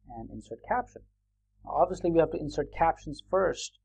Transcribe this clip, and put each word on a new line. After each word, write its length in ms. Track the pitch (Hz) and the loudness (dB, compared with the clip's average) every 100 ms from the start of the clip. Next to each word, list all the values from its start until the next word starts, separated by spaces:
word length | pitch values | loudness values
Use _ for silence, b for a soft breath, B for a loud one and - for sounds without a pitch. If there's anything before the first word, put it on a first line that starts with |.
| - 117 | -14 -14
and 120 | 117 | -12
insert 280 | 220 214 226 - | -14 -12 -14 -4
caption. 360 | 240 247 - _ _ _ _ _ _ - | -4 -4 -16 _ _ _ _ _ _ -4
Obviously, 460 | 143 180 185 175 | 2 2 2 2
we 80 | 165 | 4
have 120 | 156 | 4
to 80 | - | 0
insert 340 | 147 151 143 | -4 -4 -4
captions 480 | - 165 160 151 139 _ | 2 2 2 -8 -14 _
first 500 | 185 185 - - _ | 2 2 -2 -10 _